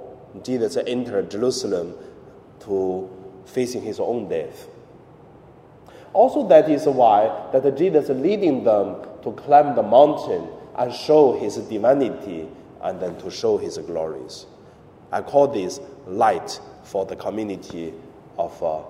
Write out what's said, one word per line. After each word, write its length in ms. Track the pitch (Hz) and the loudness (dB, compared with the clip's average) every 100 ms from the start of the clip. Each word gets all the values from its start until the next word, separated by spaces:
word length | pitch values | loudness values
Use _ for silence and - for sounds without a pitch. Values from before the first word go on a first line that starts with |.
| - - - 98 | -16 -20 -20 -14
Jesus 360 | 127 127 107 - | -6 -2 -2 -2
entered 520 | - 123 120 101 90 | -4 -4 -2 -4 -4
Jerusalem 640 | 101 123 123 107 90 85 - - - - - - - | -2 -2 -2 -4 -4 -4 -10 -18 -20 -20 -20 -20 -20
to 460 | 107 95 92 92 95 - - - - | -4 -2 0 -4 -8 -14 -20 -20 -8
facing 380 | 127 123 117 | -4 -4 -4
his 160 | 107 104 | -8 -6
own 280 | 110 117 92 | -4 -4 -4
death. 400 | 82 76 - - - - - - - - - - - - - - - - | -6 -6 -12 -20 -20 -20 -20 -20 -20 -20 -20 -20 -20 -20 -20 -20 -20 -2
Also, 340 | 190 254 302 208 | 4 4 4 6
that 200 | 160 156 | 6 6
is 200 | 143 151 | 2 2
why 420 | 127 117 104 110 - - | 4 6 6 4 -2 -2
that 260 | 131 139 131 | 0 2 2
Jesus 320 | 185 151 143 | 2 2 2
leading 540 | 131 156 208 180 127 | 0 0 0 0 2
them 320 | 110 104 95 - - - | 2 2 0 -6 -14 -12
to 100 | 127 | -12
climb 420 | 107 143 147 147 117 | -10 6 6 6 2
the 80 | |
mountain 640 | 104 120 147 147 - 90 - - - - | 4 8 8 4 -4 -4 -6 -14 -12 -4
and 140 | 123 | -4
show 420 | - - 151 135 104 | -2 4 6 6 4
his 200 | 104 113 | -4 -6
divinity 920 | 101 107 117 143 117 85 101 82 80 80 - - | -8 0 2 4 0 -4 -10 -10 -12 -16 -20 -10
and 180 | 90 87 | -8 -6
then 160 | 90 85 | -8 -10
to 120 | 92 | -12
show 280 | - 113 101 | -4 0 0
his 200 | 87 82 | -2 -8
glories. 680 | 80 82 80 69 64 - - - - - - - - | -8 -6 -6 -8 -14 -18 -20 -20 -20 -20 -20 -20 -8
I 100 | 101 | -8
call 260 | 92 143 139 | 0 2 2
this 320 | 110 90 - - - 92 | 2 -6 -8 -14 -18 -10
light 520 | 98 113 85 - - - - - | 0 0 0 -6 -14 -18 -20 -8
for 200 | 98 92 | -6 -6
the 100 | 87 | -8
community 800 | 98 104 107 95 - 87 82 82 - - - - | -8 -6 -6 -8 -12 -12 -12 -12 -18 -20 -14 -10
of, 240 | 85 - | -8 -6
uh, 160 | 85 78 - | -6 -6 -10